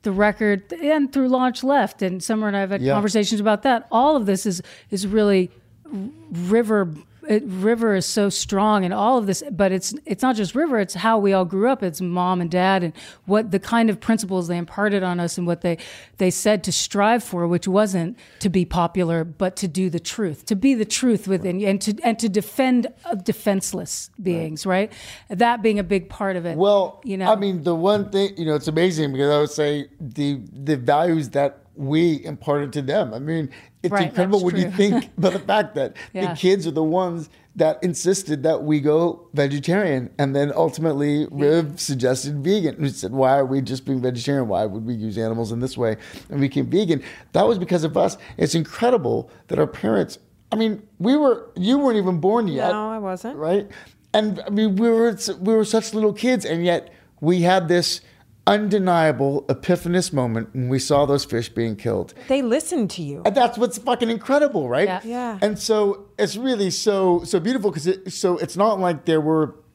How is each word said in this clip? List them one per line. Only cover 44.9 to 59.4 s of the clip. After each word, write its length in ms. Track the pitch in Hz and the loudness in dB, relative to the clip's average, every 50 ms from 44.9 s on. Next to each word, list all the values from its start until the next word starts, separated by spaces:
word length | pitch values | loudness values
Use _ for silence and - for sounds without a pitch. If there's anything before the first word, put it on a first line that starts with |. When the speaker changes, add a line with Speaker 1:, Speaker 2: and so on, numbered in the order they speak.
| 123 | -6
Speaker 2:
use 220 | 110 104 110 101 | -6 -6 -6 -4
animals 360 | 113 113 113 113 113 117 104 | -4 -4 -4 -4 -4 -4 -6
in 80 | 117 117 | -4 -6
this 180 | 123 131 131 123 | -6 -6 -4 -2
way?" 180 | 120 113 110 104 - - - - - - | -2 -2 -2 -4 -8 -18 -20 -20 -16 -8
And 120 | - 139 | -2 -2
we 80 | 139 135 | -2 0
became 180 | - 143 131 | 0 -2 -2
vegan. 340 | 117 135 190 214 170 160 135 - - - - - _ | 0 0 0 2 2 0 -2 -2 -10 -18 -20 -20 _
That 140 | - 165 196 | 0 2 2
was 120 | 226 233 185 | 2 2 0
because 240 | 175 - 180 175 156 | -2 -2 -2 0 0
of 120 | 160 160 | 0 0
us. 220 | 170 - 196 - - - - - | 0 0 0 -2 -6 -18 -18 -4
It's 200 | - - 139 - | -2 -2 0 0
incredible 760 | 165 151 - - - 233 240 254 220 139 117 113 110 117 - - - _ | -2 -2 -4 -4 0 2 2 2 2 2 0 -2 -2 -4 -8 -18 -20 _
that 140 | _ 160 139 | _ 0 0
our 80 | 151 147 | 0 -2
parents, 500 | - - - 220 220 202 185 180 - - _ _ _ _ _ _ | -2 -4 -2 0 0 0 0 -2 -6 -20 _ _ _ _ _ _
I 60 | - | -2
mean, 260 | 214 226 220 214 214 - _ _ _ | 0 0 -2 -2 -4 -10 _ _ _
we 160 | 175 220 269 | 0 2 2
were, 320 | 302 302 269 226 175 - - - | 4 4 2 2 0 -4 -14 -8
you 240 | - 180 208 262 285 | -4 0 2 2 4
weren't 200 | 285 269 226 214 | 2 2 2 2
even 200 | 196 185 180 165 | 2 0 0 2
born 300 | 147 190 214 240 226 185 | 2 2 2 2 0 0
yet. 240 | 147 131 127 175 | -2 -2 -2 -2
Speaker 3:
No, 180 | 196 214 214 220 | -2 -2 -4 -6
I 80 | 220 220 | -8 -8
wasn't. 380 | 208 190 185 180 - 233 277 | -8 -8 -8 -8 -10 -12 -10
Speaker 2:
Right? 320 | - 156 160 180 208 202 202 - - - - _ _ _ _ | -6 -2 0 0 0 -2 -4 -16 -20 -20 -20 _ _ _ _
And 280 | - 214 214 214 190 170 - | 0 0 0 0 -4 -4 -6
I 60 | - | -2
mean, 240 | 202 208 220 220 190 | 0 2 2 2 2
we 160 | 190 226 233 | 2 4 4
were, 260 | 226 226 233 240 214 - - 202 190 - | 4 4 4 2 2 0 -6 -8 -6 -2
we 160 | 185 208 226 | 0 2 4
were 100 | 220 214 | 4 4
such 300 | 208 - 220 220 - - | 4 2 0 0 0 -2
little 180 | 220 214 214 | 0 0 0
kids, 320 | 202 208 - 247 254 220 - | 0 2 2 2 2 2 0
and 200 | - 160 170 170 | -2 -2 0 2
yet 280 | 180 170 156 - - - _ _ _ _ _ | 2 0 0 -2 -8 -20 _ _ _ _ _
we 220 | 147 156 180 180 | 2 2 4 4
had 260 | 170 175 185 190 175 156 | 4 4 4 4 4 4
this 320 | 175 175 135 - - - _ _ _ _ _ _ _ _ _ | 2 2 2 0 -4 -6 _ _ _ _ _ _ _ _ _
undeniable 1000 | - 202 208 214 202 202 208 190 185 175 170 160 156 139 117 139 139 139 147 | 2 2 2 2 2 2 2 4 4 4 4 4 4 2 2 0 0 0 -2